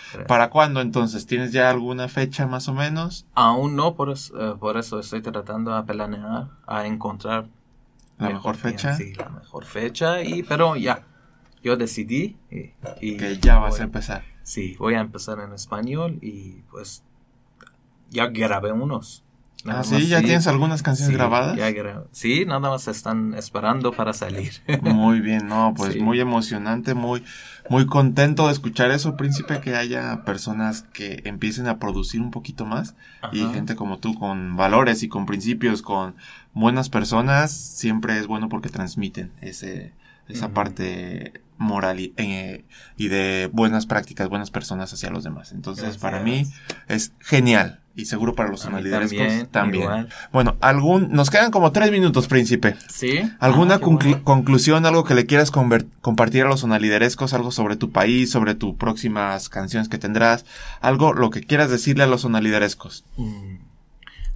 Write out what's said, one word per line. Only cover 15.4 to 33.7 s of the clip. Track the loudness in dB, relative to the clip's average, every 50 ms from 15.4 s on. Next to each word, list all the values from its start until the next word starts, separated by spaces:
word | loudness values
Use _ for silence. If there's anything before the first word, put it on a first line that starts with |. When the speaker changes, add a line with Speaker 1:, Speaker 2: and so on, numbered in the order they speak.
Speaker 1:
en | -12 -14
español | -16 -16 -14 -10 -8 -8 -6 -6 -4 -4 -4 -4 -6 -8
y, | -10 -12 -14 -14 -14 -16 -18 -20 -20 _
pues, | -18 -18 -16 -16 -16 -18 _ _ _ _ _ _ _ _ _ _ _ _ -20 -20 _ _ _ _ _ _ _ -8
ya | -4 -2 -2 -2
grabé | -2 -2 -2 -2 -2 -2 -2 -4
unos. | -4 -2 -4 -4 -4 -6 -8 -12 -18 -20 _ _ _ _ _ _ _ -14 -10
Speaker 2:
Ah, | -6
Speaker 1:
Nada | -6 -4 -2
Speaker 2:
¿sí? | 0 2
Speaker 1:
más, | 2 4 4
Speaker 2:
¿Ya | 4 4
Speaker 1:
sí. | 4
Speaker 2:
tienes | 4 4 4 4 4
algunas | 2 2 2 0 0 0 0
canciones | 0 0 2 2 2
Speaker 1:
Sí, | 2 2
Speaker 2:
grabadas? | 2 2 2 2 2 0 -2 -2
Speaker 1:
ya | -2 -2
gra-, | -2 -4 -6 -8 -10 -12 -14 -16
sí, | -12 -6 -2 0 0 0 0
nada | 0 -2 -2 -2 -2
más | -4 -4 -4 -6
están | -8 -6 -6 -4 -2 -2 -2 -2 -4
esperando | -6 -8 -8 -8 -4 -2 0 0 0 0 -2
para | -2 -2 -4 -4 -4
salir. | -6 -6 -6 -6 -6 -8 -8 -10 -10 -6 -2
<laughs> | -2 0
Speaker 2:
Muy | 2 2 4 4 6 6 4 4
bien, | 2 0 0 -2 -2 -2
no, | 0 2 2 2 2
pues | 0 -2 -2 0
Speaker 1:
Sí. | 0
Speaker 2:
muy | 0 2 2 2
emocionante, | 0 0 0 -2 -2 -2 -4 -6 -4 -4 -4 -4 -2 -2 -2
muy, | -2 -2 -2 -4 -4 -6 -10 -18 -20 -20 -20 -20 -12 -4 2
muy | 4 4 4 4
contento | 4 4 4 4 6 4 4 4 4 4 4 4
de | 2
escuchar | 0 -2 -4 0 2 2 4
eso, | 4 2 0 -2 -4 -2
Príncipe, | -2 -2 -2 -2 -2 -4 -6 -6
que | -4 -4 -4
haya | -2 -2 -4 -4 -6 -6 -6 -6 -6 -6
personas | -6 -6 -6 -4 -6 -6 -4 -4 -4 -4 -6 -10 -16 -14
que | -12 -10 -10 -10 -10 -10
empiecen | -10 -8 -4 -4 -4 -4 -4 -4 -4
a | -4 -4
producir | -4 -4 -4 -4 -4 -4 -4 -4
un | -6 -6
poquito | -6 -10 -12 -12 -10 -10 -8
más | -6 -6 -6 -6 -8 -10 _ -20 -20 -20 -16 -12 -8 -6
y | -4 -4
Speaker 1:
Ajá. | -4 -4
Speaker 2:
gente | -4 -6 -6